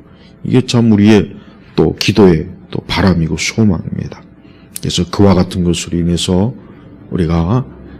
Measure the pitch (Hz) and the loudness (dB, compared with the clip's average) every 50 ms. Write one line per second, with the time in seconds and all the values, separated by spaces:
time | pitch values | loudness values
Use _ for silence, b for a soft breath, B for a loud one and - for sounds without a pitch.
0 | - B B B B B B B - - - 127 - - 127 120 117 113 107 101 | -20 B B B B B B B -6 0 0 0 0 0 0 0 2 2 4 4
1 | 101 107 110 101 - - - B B B B B B B B - 80 76 - - | 6 6 4 4 2 0 -8 B B B B B B B B 0 0 0 0 -2
2 | - - 92 110 101 92 80 78 - - - - - - - - - - - 85 | -2 -2 2 4 6 6 4 2 -2 -6 -12 -18 -16 -10 -10 -10 -8 -6 -4 0
3 | - 95 82 82 80 80 85 82 - - - 113 110 104 85 80 - - - - | 0 2 2 0 0 -4 -4 -6 -6 -6 -2 0 0 0 0 -2 -4 -8 -8 -10
4 | - - - - - - - B B B B B B B B - - - - 90 | -10 -10 -12 -18 -20 -20 -20 B B B B B B B B -10 -8 -6 -4 -4
5 | 85 - - - 101 101 90 90 92 - - 95 87 87 82 80 - - 87 87 | -4 -4 0 2 4 4 4 2 0 -2 -2 -4 -2 -2 -2 -4 -4 -6 -4 -4
6 | 85 85 87 80 - 98 90 90 101 127 127 B B B B B B B B B | -2 -2 -2 -2 -2 -2 0 0 0 -2 -4 B B B B B B B B B
7 | - - - 90 82 80 85 82 82 90 120 127 127 - B B B B B | -16 -8 -4 -4 -2 0 0 0 0 0 -2 -2 -4 -6 B B B B B